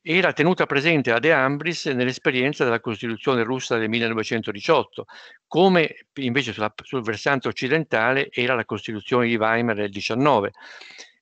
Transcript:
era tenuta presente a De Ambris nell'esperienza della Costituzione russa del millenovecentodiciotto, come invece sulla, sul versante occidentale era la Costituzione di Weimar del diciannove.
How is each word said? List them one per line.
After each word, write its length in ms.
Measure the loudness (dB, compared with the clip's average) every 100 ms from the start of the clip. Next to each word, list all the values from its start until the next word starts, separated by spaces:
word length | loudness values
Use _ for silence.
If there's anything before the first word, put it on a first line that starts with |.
era 300 | -2 2 2
tenuta 340 | 2 2 2 0
presente 460 | 2 2 2 2
a 80 | 2
De 140 | 4
Ambris 520 | 2 2 0 -4 -6 -4
nell'esperienza 760 | 0 -2 0 -2 0 -2 0
della 160 | 0 0
Costituzione 640 | -4 -6 -6 -4 0 0
russa 340 | 0 -4 -2 -2
del 120 | 0
millenovecentodiciotto, 1160 | -2 -2 -2 -2 -4 -4 -6 2 2 2 -10 -16 -20 -20 -20 _
come 640 | 2 4 4 2 -6 _ -6
invece 380 | -2 -2 -2
sulla, 200 | -4 -6 -6
sul 200 | -8 -6
versante 460 | -4 -2 0 0 -2
occidentale 800 | -4 0 0 0 0 2 0 -2
era 240 | -2 0 0
la 100 | -2
Costituzione 640 | -6 -6 -10 0 2 2
di 80 | 2
Weimar 400 | 2 2 0 -2
del 160 | -4
diciannove. 600 | -6 -4 2 4 4 2 -6 -20 -20 -20 -20 -20 _